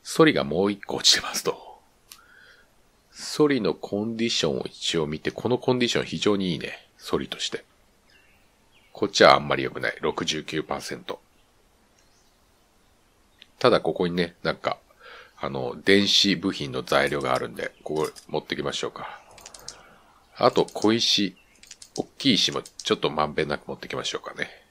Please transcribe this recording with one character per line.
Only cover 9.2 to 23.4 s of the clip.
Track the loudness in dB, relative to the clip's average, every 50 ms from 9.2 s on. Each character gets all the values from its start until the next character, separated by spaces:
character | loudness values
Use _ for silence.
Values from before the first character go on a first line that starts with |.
| 10
は | 10 10
あ | 8
ん | 4
ま | 0 -2
り | -2 -2
良 | -4
く | -6 -4
な | -6 -6
い。 | -6 -2
六 | -4 -2 -2 -2 -4
十 | -4 -4 -6 -6
九 | -4 -6 -6 -4
パ | -4 -8
ー | -8
セ | -6 -10 -10
ン | -10 -10
ト。 | -12 -12 -12 _ _ _ _ _ _ _ _ _ _ _ _ _ _ _ _ _ _ _ _ _ _ _ _ _ _ _ _ _ _ _ _ _ _ _ _ _ _ _ _ _ _ _ _ -20 _ _
た | _ 4 4
だ | 4 4
こ | 2 -2 -2
こ | 0 -2
に | -2 0
ね、 | -2 -2 -2 -4 _ -4
な | -4 -4
ん |
か、 | -2 -4 -6 -6 -6 _ _ -20 _ -20 -20 -20 -20 -20 -20 _
あ | -10 -8 -6
の、 | -6 -6 -6 -6 -8 -2 2
電 | 4 6 6 6
子 | 4 4 4 4 4 2
部 | 2 0 -4 -4
品 | -4 -8 -6
の | -6 -8 -2
材 | 2 2 2 4 2
料 | 0 -2
が | 0 0 0
あ | 0
る | -2 -6
ん | -8
で、 | -8 -10 -10 -10 -12 -8
こ | -4 -2
こ | -2 -2 -2 -4 -12 -12
持 | -6 -6 -6
っ | -4
て | -4 -6
き | -4 -4
ま | -4
し | -4 -4 -6
ょ |
う | -6
か。 | -8 -10 -12 -12 -12 -16 -20 -20 -20 -20 -20 -20 -20 -16 -16 -18 -18 -18 -20 -20 -20 -20 _ _ _ _ _ _ _ 2
あ | 2 4
と、 | 4 4 0
小 | 0 -2 0 2 2 2
石、 | 2 2 2 2 2 0 -2 -4 -10 _ _ _ -20 -20 -20 -20 _ -20 -14 _
大 | -8 -8 -8 _
き | _ 2 2
い | 4
石 | 4 2 0 -2
も | -4
ち | -8 -8 _ -10 -2 -2 0
ょ |
っ | 0
と | 0 -2
ま | 0 0 -2
ん | 0 0
べ | -2